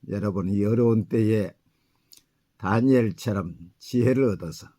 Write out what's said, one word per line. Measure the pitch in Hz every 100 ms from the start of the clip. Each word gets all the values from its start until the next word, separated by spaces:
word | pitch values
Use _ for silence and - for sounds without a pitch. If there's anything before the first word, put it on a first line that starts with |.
| -
여러분, | 101 101 95 92
이 | 101
어려운 | 104 113 120 113 98
때에 | 117 110 110 95 - _ _ _ _ _ - _ _ _ _
다니엘처럼 | 95 110 131 131 113 - - 98 87 - 85 _
지혜를 | - 123 117 127
얻어서 | 131 92 85 78 -